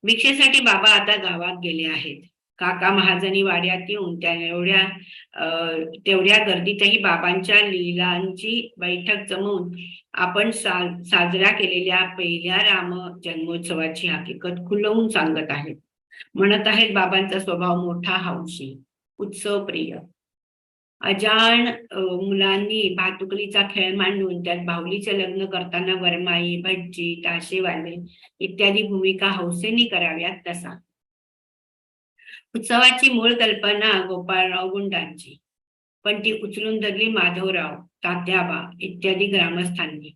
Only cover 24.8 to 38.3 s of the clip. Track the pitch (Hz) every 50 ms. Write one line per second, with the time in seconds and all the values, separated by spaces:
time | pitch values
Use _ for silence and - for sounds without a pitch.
24.8 | 165 180 190 202 196 214 196 196 185 185 180 196 190 190 190 180 175 175 - 175
25.8 | 185 185 185 180 180 175 170 175 180 180 170 170 175 175 175 175 175 190 190 185
26.8 | 180 175 180 175 170 170 170 170 170 175 170 170 170 - 190 190 185 180 160 160
27.8 | 160 170 170 175 175 175 _ _ - - _ _ 190 190 180 - 208 202 202 214
28.8 | 214 196 202 190 185 190 190 190 196 196 190 180 175 175 175 175 180 220 226 233
29.8 | 240 226 196 180 175 165 160 160 170 180 190 190 _ 175 170 175 - 170 180 -
30.8 | _ _ _ _ _ _ _ _ _ _ _ _ _ _ _ _ _ _ _ _
31.8 | _ _ _ _ _ _ _ _ - - - - _ _ _ 233 226 - 240 240
32.8 | 254 254 247 247 - 269 254 233 220 233 240 240 233 220 208 202 - 202 208 208
33.8 | 214 220 208 190 185 185 185 180 180 185 190 185 185 185 185 185 185 185 185 202
34.8 | 202 196 196 170 - - - - - - - _ _ _ _ _ _ _ _ _
35.8 | _ _ _ _ _ 208 208 208 202 220 214 220 214 196 - 208 208 220 220 214
36.8 | 208 208 196 196 220 226 220 196 175 175 175 180 185 190 185 175 160 151 143 -
37.8 | - _ _ _ - 175 180 180 175 175